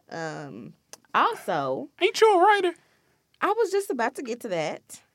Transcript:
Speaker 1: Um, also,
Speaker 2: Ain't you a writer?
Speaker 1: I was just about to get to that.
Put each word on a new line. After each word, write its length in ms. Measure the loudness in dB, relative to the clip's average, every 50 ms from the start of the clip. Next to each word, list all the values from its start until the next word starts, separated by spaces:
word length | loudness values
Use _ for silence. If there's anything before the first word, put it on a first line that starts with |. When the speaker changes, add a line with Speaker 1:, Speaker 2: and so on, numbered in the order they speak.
| _ -14
Speaker 1:
Um, 640 | -12 -10 -8 -8 -8 -10 -12 -12 -14 -14 -16 -18 -18 _ _ _ -20 -20 _ _ 0
also, 760 | 0 0 0 -2 -4 -6 -4 -2 -2 -2 -2 -4 -6 -6 -10 _ -2
Speaker 2:
Ain't 200 | -2 0 2 6
you 140 | 6 6 6
a 40 | 8
writer? 320 | 6 6 4 4 2 -2 -4 _ _ _ _ _ _ _ _ _ _ _ _ -4
Speaker 1:
I 80 | -2 0
was 220 | 2 2 2 0
just 200 | 0 -2 -2 -2
about 240 | -2 -2 -2 -2 -4
to 80 | -6 -8
get 180 | -8 -8 -8
to 80 | -8 -6
that. 520 | -4 -2 -2 -4 -4 -8 _ -18 -20 -20 _ _ _